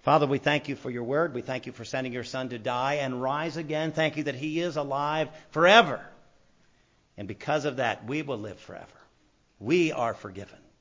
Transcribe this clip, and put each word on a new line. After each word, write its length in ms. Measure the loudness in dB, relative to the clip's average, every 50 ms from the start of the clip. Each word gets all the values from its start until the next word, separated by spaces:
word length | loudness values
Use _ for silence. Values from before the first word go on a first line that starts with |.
Father, 260 | _ 6 6 6 6
we 120 | 4 2 0
thank 300 | 2 2 0 0 0 -4
you 60 | -10
for 160 | -8 -6 -8
your 140 | -6 -6 -4
word. 280 | -2 0 0 0 0 -2
We 100 | -6 -6
thank 240 | -6 -6 -6 -6
you 60 | -10 -12
for 120 | -12 -12
sending 280 | -6 -6 -4 -4 -4 -6
your 120 | -6 -8
son 240 | -6 -6 -6 -6 -4
to 100 | -6 -6
die 360 | -4 -2 -2 0 0 0 0
and 280 | 0 -2 -2 -4 -2 -2
rise 340 | -2 -2 -2 -2 -4 -4
again. 360 | -6 -6 -4 -2 -2 -2 -2 0
Thank 240 | 2 0 2 2
you 80 | 0 -4
that 100 | -4 -4
he 260 | -4 -4 -4 -2 -2
is 160 | -2 -2 -2
alive 520 | -2 -4 -2 -2 -2 0 0 0 0 -2 -2 -4 -18 -20 -6
forever. 540 | 0 4 8 10 10 10 10 8 2 -6 -8 -14 -20 -20 -20 _ _ _ _ _ _ _ _ _ _ _ _ _ _ _ _ _ _
And 120 | -14 -10 -10
because 360 | -10 -10 -2 0 0 0 0
of 120 | 0 -2
that, 280 | 0 0 0 0 -2 -4
we 160 | -4 -4 -4 -2
will 160 | -4 -6 -6
live 200 | -6 -10 -12 -14
forever. 420 | -16 -16 -14 -16 -16 -18 -20 -20 -20 _ _ _ _ _ _ _ _ _ _ _
We 320 | -2 2 4 4 4 2 2
are 220 | 0 -2 -2 -2
forgiven. 440 | -4 -10 -14 -12 -12 -14 -16 -18 -20 -20 -20 _ _